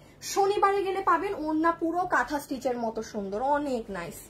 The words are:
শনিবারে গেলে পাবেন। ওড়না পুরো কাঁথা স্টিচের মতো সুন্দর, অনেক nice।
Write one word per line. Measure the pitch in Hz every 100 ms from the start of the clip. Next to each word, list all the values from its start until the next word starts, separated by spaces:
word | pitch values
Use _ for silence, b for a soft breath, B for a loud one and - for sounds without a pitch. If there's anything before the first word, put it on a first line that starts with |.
| B B
শনিবারে | - 381 392 415 392 403
গেলে | 370 381
পাবেন। | 381 330 392
ওড়না | 381 311 311 330
পুরো | 330 330 349 359
কাঁথা | 285 247 294
স্টিচের | - 262 262 240
মতো | 226 220
সুন্দর, | 220 220 196 208
অনেক | 262 294 294 247 220
nice। | 185 170 -